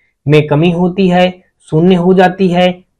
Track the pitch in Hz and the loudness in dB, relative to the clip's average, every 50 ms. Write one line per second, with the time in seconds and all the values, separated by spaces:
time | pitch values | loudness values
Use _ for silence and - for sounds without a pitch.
0 | _ _ _ _ _ 139 147 151 151 151 151 143 165 180 170 170 180 180 180 190 | _ _ _ _ _ 0 0 0 0 0 -2 0 0 0 0 -2 -4 -4 -2 -2
1 | 196 185 175 180 180 185 180 - _ _ _ _ _ - - 156 165 185 190 170 | -2 0 2 0 0 -2 -4 -10 _ _ _ _ _ -4 -2 0 2 2 0 2
2 | 175 185 190 185 185 185 180 190 196 185 175 175 180 180 180 180 _ _ _ | 0 0 2 2 2 0 0 -2 -2 -2 0 0 0 -2 -2 -6 _ _ _